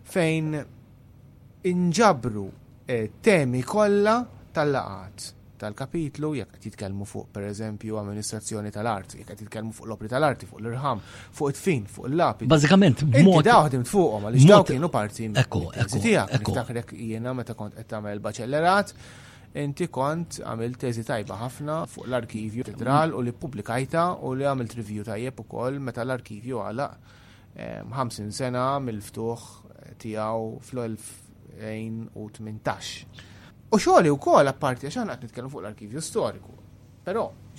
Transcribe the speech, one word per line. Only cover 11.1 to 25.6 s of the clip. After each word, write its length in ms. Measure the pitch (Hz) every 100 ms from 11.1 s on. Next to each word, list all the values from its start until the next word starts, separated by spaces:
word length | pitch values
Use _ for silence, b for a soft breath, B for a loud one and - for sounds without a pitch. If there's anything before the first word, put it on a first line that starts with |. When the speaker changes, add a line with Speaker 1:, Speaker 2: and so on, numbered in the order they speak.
| B B -
Speaker 1:
fuq 160 | 143
it-tfin, 320 | - 190 139 101
fuq 220 | - 127
il-lapid. 400 | 160 147 104 117
Speaker 2:
Bażikament, 560 | 156 143 196 190 113
Speaker 1:
Inti 160 | 147 123
Speaker 2:
b'mod 240 | 190 170
Speaker 1:
daw 220 | 160 226 151
ħdimt 220 | 127 120
fuqhom, 320 | 202 160 104 104
għaliex 160 | 131 151
Speaker 2:
b'mod 100 | 208
Speaker 1:
daw 80 |
kienu 260 | 175 131 170
parti 380 | 120 104 - 110
Speaker 2:
Ekku, 320 | 107 123 - 82
Speaker 1:
mit-teżi 180 | -
Speaker 2:
ekku, 200 | 120 - 226
Speaker 1:
tiegħek. 280 | 180 98 127
Speaker 2:
ekku. 140 | 107 127
Speaker 1:
Niftakar 240 | 113 117
jekk 160 | - -
jiena 380 | 113 110 120 127
meta 220 | 117 110
kont 160 | 104 -
qed 140 | 107
tagħmel 320 | 110 104 104
baċellerat, 720 | 110 117 117 151 170 202 202 - B B B B B 147
inti 300 | 143 143 170
kont 480 | 131 139 165 165 -
għamilt 400 | - 113 117 127
teżi 240 | 131 113
tajba 320 | 110 117 101 95
ħafna 360 | 127 - 147 160 -
fuq 160 | - 120
l-arkivju 560 | 127 113 107 107 113
katedral 480 | - 98 117 143 160
u 80 | 113
li 140 | 120 -
ppubblikajta 680 | 156 127 110 120 135 165 175 -
u 80 | 135 131
li 80 | 139
għamilt 280 | 135 113 117
review 240 | 104 107
tajjeb 400 | 107 104 127 131
ukoll 380 | - 113